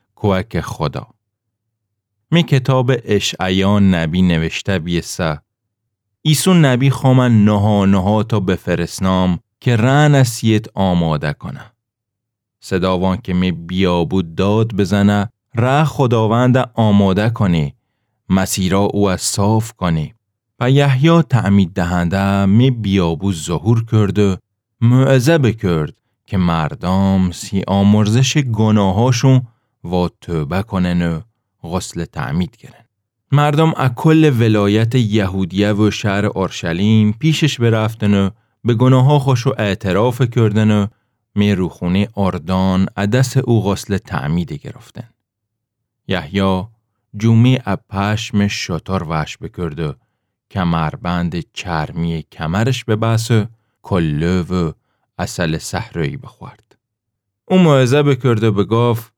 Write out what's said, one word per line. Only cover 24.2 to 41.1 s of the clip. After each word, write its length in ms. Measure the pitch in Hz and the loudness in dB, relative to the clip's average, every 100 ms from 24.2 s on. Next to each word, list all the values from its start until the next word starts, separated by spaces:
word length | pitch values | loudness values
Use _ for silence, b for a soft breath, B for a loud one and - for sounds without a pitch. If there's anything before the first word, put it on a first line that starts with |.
| 101 92 _ _ _ - | 0 0 _ _ _ -2
موعظه 560 | 117 127 135 135 123 170 | 2 4 4 2 2 2
بکرد 560 | 120 110 92 82 76 - _ _ - | 2 0 -2 -2 -4 -8 _ _ -6
که 120 | 98 | -2
مردم 960 | 87 82 76 - 87 95 98 95 92 | 0 0 -2 -4 -2 0 2 2 0
سی 320 | 87 - 98 - | -4 -8 -6 0
آمرزش 680 | 98 101 107 104 113 131 156 | 2 4 4 2 2 0 0
گناهاشون 1120 | 131 110 110 107 98 95 123 123 135 131 127 b b b | -2 0 2 2 2 2 0 2 2 2 0 b b b
و 240 | 87 90 87 - | -6 -2 -2 -4
توبه 420 | - 82 71 90 | -6 -6 -4 -4
کنن 380 | 101 95 90 87 | -4 -4 -2 -2
و 200 | 85 80 - _ _ _ | -2 -4 -10 _ _ _
غسل 420 | 82 90 - 87 80 | -8 -8 -8 -10 -10
تعمید 520 | - 64 - 185 - | -8 -6 -4 -6 -8
گیرن. 280 | - - _ _ _ _ - | -20 -20 _ _ _ _ -4
مردم 420 | 139 147 147 160 | 0 0 2 0
از 180 | - 131 120 | 0 -2 0
کل 380 | 160 160 156 123 | 2 4 4 4
ولایت 560 | 113 107 101 104 113 131 | 2 2 2 2 2 0
یهودیه 760 | 107 107 95 95 92 92 104 | 0 0 -2 -2 -4 0 0
و 200 | 104 107 | 2 0
شهر 340 | - 107 98 104 | 0 -2 -2 -2
اورشلیم 840 | - 90 - 85 82 101 110 107 | -2 -6 -6 -6 -2 2 4 2
پیشش 480 | 113 160 151 151 - | 0 -2 0 0 0
برفتن 540 | 117 110 110 113 104 | 0 0 -2 -2 0
و 160 | 101 98 - _ _ | 2 0 -4 _ _
به 100 | 113 | -2
گناها 460 | 120 127 131 127 147 | 2 4 4 4 2
خوش 280 | 135 123 135 | 2 0 0
و 60 | - | -2
اعتراف 640 | 104 95 98 90 120 123 | -2 -2 -2 0 0 0
کردن 500 | 123 120 110 104 107 | -2 0 0 2 2
و 160 | 107 101 - _ | 2 0 -6 _